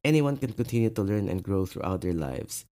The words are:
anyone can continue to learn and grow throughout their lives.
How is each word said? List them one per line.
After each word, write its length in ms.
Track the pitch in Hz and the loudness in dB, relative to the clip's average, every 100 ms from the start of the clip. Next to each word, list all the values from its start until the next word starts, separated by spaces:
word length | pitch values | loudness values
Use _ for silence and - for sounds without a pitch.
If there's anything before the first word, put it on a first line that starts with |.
anyone 320 | 147 156 143 135 | 4 4 4 0
can 160 | 131 | -4
continue 380 | 110 120 117 113 | -2 0 2 2
to 120 | 110 | 2
learn 260 | 98 104 95 | 0 0 0
and 140 | 92 | -4
grow 240 | 90 98 92 | 0 0 0
throughout 340 | - 90 92 | -4 -4 -2
their 120 | 90 | 0
lives. 500 | 85 71 64 - - - | 0 -2 -4 -8 -10 -14